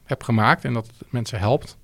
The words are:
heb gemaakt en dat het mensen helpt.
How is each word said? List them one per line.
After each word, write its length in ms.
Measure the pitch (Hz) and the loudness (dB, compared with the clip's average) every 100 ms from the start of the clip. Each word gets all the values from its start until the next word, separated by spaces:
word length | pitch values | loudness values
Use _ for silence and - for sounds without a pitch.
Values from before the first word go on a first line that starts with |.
heb 200 | - 139 | -8 -6
gemaakt 400 | - 113 110 165 135 | 0 2 4 4 0
en 80 | |
dat 140 | 120 110 - | -6 -8 -14
het 140 | - | -8
mensen 280 | 123 113 107 | -6 -6 -2
helpt. 380 | 104 143 - - | 0 0 -2 -20